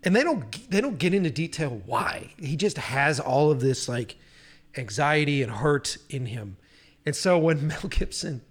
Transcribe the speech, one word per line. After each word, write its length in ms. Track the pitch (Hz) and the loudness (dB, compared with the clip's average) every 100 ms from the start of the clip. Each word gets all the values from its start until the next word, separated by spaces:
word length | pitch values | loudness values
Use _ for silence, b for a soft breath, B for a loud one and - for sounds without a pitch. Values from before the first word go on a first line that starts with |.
and 120 | - 196 | 4 2
they 80 | |
don't, 460 | 311 277 113 - - | 4 0 -4 -12 -4
they 120 | 185 | -2
don't 160 | 269 180 | 0 0
get 140 | 175 | 0
into 160 | 196 175 | 2 0
detail 520 | 135 165 - 151 117 92 | -2 -6 -4 -4 -6 -4
why. 480 | - - - - - | -2 -2 -4 -12 -12
He 180 | 151 151 | -6 0
just 200 | 196 - | 0 -2
has 420 | - 131 139 139 | -4 2 2 2
all 320 | 139 131 151 | 0 4 4
of 100 | 143 | 4
this, 260 | 131 127 - | 2 0 -2
like, 300 | 120 117 - B B B B B - | -4 -6 -10 B B B B B -10
anxiety 640 | 120 101 143 151 147 143 | -8 0 2 4 2 2
and 100 | 123 | 0
hurt 460 | 110 151 143 - - - | 0 2 2 0 -8 -8
in 160 | 139 123 | -8 -6
him. 300 | 117 104 95 b b b b - | -8 -10 -14 b b b b -6
And 100 | 147 | -2
so 220 | 190 180 | 4 4
when 280 | 160 160 147 | 4 2 0
<laughs> 0 | |
Mel 200 | - 196 | -4 -2
Gibson 520 | - 175 - - 135 - | 0 0 -4 -6 -8 -12